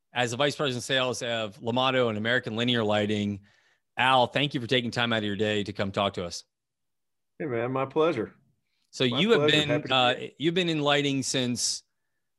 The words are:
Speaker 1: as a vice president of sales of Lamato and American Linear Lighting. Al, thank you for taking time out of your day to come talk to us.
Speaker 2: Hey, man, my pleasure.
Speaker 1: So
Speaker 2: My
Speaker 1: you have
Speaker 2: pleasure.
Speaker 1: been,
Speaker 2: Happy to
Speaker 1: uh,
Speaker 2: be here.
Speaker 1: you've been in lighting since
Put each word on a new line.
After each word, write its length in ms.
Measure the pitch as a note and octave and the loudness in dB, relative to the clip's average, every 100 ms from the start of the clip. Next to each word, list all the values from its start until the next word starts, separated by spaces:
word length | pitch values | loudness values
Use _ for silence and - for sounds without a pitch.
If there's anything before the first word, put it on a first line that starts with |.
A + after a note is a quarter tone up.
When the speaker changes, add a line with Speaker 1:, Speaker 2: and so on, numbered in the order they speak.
| _ | _
Speaker 1:
as 200 | B2 B2 | -4 -2
a 40 | A#2 | 0
vice 200 | D3 - | 0 0
president 260 | D3 B2 | -4 -4
of 20 | |
sales 380 | - C3 B2+ A2+ | -2 -2 0 -4
of 340 | A#2+ A2+ A2 - | -4 -4 -6 -6
Lamato 480 | A#2+ B2 C3 B2+ A#2+ | -4 0 2 2 0
and 100 | G#2+ | 0
American 380 | A2+ B2 A#2+ A2 | 0 0 0 -2
Linear 260 | B2 A#2+ | 0 2
Lighting. 560 | G#2+ G#2+ G#2 G#2 G#2 G2+ - _ _ _ _ - | 2 2 2 0 -2 -4 -12 _ _ _ _ 0
Al, 300 | B2+ C3 A#2 | 4 4 4
thank 280 | C3+ C#3+ | 0 -2
you 60 | C#3+ | -4
for 60 | A2+ | -2
taking 240 | B2+ A#2+ | -2 0
time 220 | B2 A#2 | -2 0
out 60 | A2+ | 0
of 60 | |
your 120 | G#2 G2+ | -2 -2
day 260 | G#2+ G#2 | 0 0
to 100 | G#2 | -4
come 200 | G2 G2+ | -4 -4
talk 220 | G#2+ G2+ | 0 -2
to 100 | G2 | -2
us. 180 | F2 - - _ _ _ _ _ _ _ _ - | -8 -10 -16 _ _ _ _ _ _ _ _ -12
Speaker 2:
Hey, 60 | |
man, 260 | D#3+ A#2 B2 | -6 -4 -2
my 140 | C3 | -2
pleasure. 500 | C3 D#3 D#3+ C3 G2 - _ _ _ _ _ | -2 0 0 0 -6 -10 _ _ _ _ _
Speaker 1:
So 140 | - C3 | 0 2
Speaker 2:
My 120 | B2+ | 2
Speaker 1:
you 140 | G#3 | 4
have 80 | G#3 | 4
Speaker 2:
pleasure. 160 | D3+ D3+ | 4 4
Speaker 1:
been, 100 | D3 | 2
Speaker 2:
Happy 200 | D3 C3+ | -2 0
to 60 | |
Speaker 1:
uh, 200 | C3 B2 | 2 2
Speaker 2:
be 60 | B2+ | 0
here. 100 | B2+ - | -6 -4
Speaker 1:
you've 160 | D#3 | -2
been 160 | F3 E3+ | 0 0
in 100 | D#3 | 0
lighting 420 | C#3+ C#3+ C#3+ C#3 | 2 2 2 -2
since 600 | A#2+ C#3 B2 A#2 - - - _ _ _ _ | -2 -2 -2 -2 -4 -4 -10 _ _ _ _